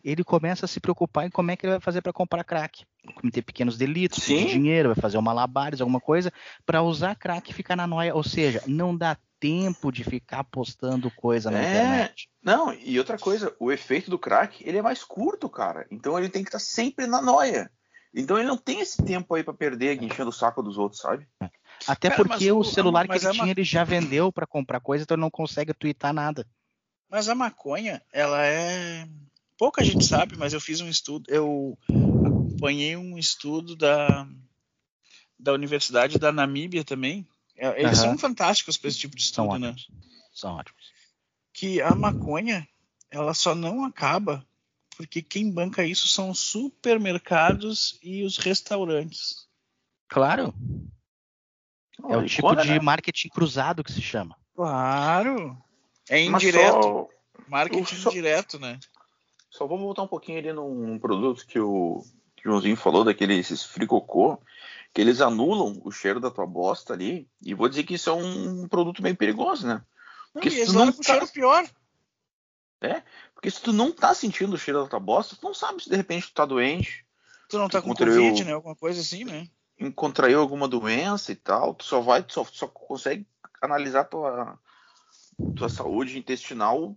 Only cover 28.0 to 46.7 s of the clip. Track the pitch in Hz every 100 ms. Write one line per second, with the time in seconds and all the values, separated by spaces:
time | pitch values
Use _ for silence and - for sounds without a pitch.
28 | _ 143 147 143 147 156 170 180 170 165
29 | 160 151 143 _ _ _ 247 302 - -
30 | - 151 185 - 143 151 151 156 170 160
31 | - 151 - 151 151 143 139 - - -
32 | - - - - - - 143 143 147 170
33 | 180 175 156 - 147 156 170 165 147 147
34 | 143 139 139 135 131 _ _ _ _ _
35 | _ - _ _ 131 139 143 143 - 123
36 | 135 151 151 151 139 139 175 175 151 135
37 | 131 196 180 _ _ - 127 117 143 113
38 | 113 - 277 240 180 214 - - 143 135
39 | 143 131 - - 104 95 120 123 - -
40 | - _ _ - 95 165 - _ - _
41 | _ _ _ _ _ - 190 180 151 170
42 | 208 110 - 151 226 196 147 _ _ _
43 | _ 143 151 160 175 165 170 240 262 -
44 | 139 175 202 139 - _ _ _ _ -
45 | 160 170 165 202 214 170 180 185 165 180
46 | - - 190 185 - 208 269